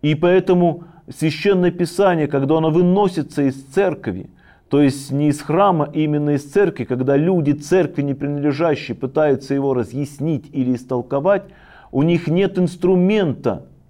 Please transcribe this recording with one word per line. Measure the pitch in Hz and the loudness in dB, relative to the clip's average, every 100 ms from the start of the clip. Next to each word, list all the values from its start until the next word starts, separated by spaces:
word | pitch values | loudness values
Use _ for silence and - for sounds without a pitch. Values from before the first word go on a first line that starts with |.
И | 151 | 0
поэтому | 151 175 185 185 180 175 156 - - - | 2 4 2 4 2 2 0 -12 -20 -20
Священное | - 156 151 202 190 180 | -4 -4 0 0 2 2
Писание, | 175 170 - 196 170 151 | 0 -4 0 2 2 0
когда | 143 139 160 | 0 0 2
оно | 160 | 2
выносится | 160 175 185 202 180 143 - | 2 2 2 2 -2 -6 -2
из | 139 135 | -2 -2
церкви, | - - 196 156 - 92 - _ _ _ _ | -4 0 0 -2 -8 -8 -12 _ _ _ _
то | 139 | 2
есть | 143 139 - | 2 0 -6
не | 139 151 | 0 0
из | 147 | -2
храма, | - 156 202 170 147 | -2 2 2 2 -2
именно | 156 151 147 147 147 | -2 0 0 0 -2
из | |
церкви, | 147 202 196 - | 0 0 0 -2
когда | 120 123 127 139 | -6 -2 0 2
люди | 160 185 147 | 2 2 0
церкви, | 147 - 185 147 - | -2 0 0 2 -2
не | 143 | -6
принадлежащие, | 135 143 143 147 135 165 147 - 120 | -4 -4 -2 -2 0 0 -2 -4 -8
пытаются | 131 147 151 131 - 139 | -4 0 2 0 -2 -2
его | 139 | 0
разъяснить | 127 113 131 147 - 151 143 - | -2 -2 -6 -8 -6 -4 -4 -6
или | 143 127 123 | -4 -2 -2
истолковать, | - 123 120 139 160 202 - - - - - | -4 -6 -4 -2 0 0 -2 -20 -20 -20 -6
у | 131 | 0
них | 156 170 165 | 2 0 0
нет | 170 196 190 | 0 0 0
инструмента | 175 - 180 185 180 214 175 123 120 98 - - _ | -2 0 0 2 4 2 0 -2 -4 -4 -10 -20 _